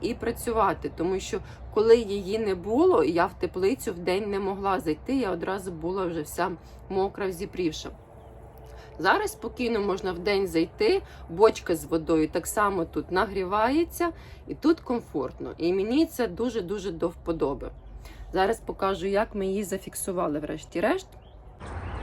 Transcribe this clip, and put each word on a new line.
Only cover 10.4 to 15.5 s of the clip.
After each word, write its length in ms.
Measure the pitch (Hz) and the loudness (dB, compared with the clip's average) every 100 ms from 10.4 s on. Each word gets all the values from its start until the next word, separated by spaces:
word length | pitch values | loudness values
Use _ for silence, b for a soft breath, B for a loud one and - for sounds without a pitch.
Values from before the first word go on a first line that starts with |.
| 196 | 2
зайти, 540 | 165 170 - 214 381 - B B | 2 0 2 2 2 0 B B
бочка 480 | 165 220 - - 160 | 6 6 6 0 -2
з 80 | |
водою 440 | 143 165 156 160 156 | 0 0 2 4 4
так 180 | 175 165 | 0 -2
само 380 | - 208 190 | 2 2 2
тут 280 | 160 - 147 | -2 -4 -2
нагрівається, 1000 | 180 208 196 180 208 226 294 339 - 339 330 B B B | 0 0 0 0 2 4 2 0 0 -2 -2 B B B
і 60 | |
тут 260 | - 302 330 | 0 2 2
комфортно. 720 | - 240 - 156 127 - 135 | 2 -4 -2 -4 -4 -6 -10